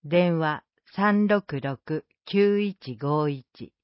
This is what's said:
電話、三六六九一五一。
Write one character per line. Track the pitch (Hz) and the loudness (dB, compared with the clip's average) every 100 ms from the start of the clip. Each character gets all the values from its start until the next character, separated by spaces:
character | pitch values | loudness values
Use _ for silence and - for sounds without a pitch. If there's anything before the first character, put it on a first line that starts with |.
電 | 147 175 180 165 | 0 2 2 2
話、 | 156 151 _ _ _ - | -2 -4 _ _ _ -2
三 | 202 208 208 | 2 2 2
六 | 208 - 143 | 0 0 -8
六 | 139 135 - 156 - _ - | -6 -8 -6 -8 -8 _ -4
九 | 202 202 202 | 2 2 2
一 | 208 190 - 117 | -2 -6 -12 -8
五 | 143 151 151 | -2 0 0
一。 | 139 - - - _ | -4 -12 -20 -20 _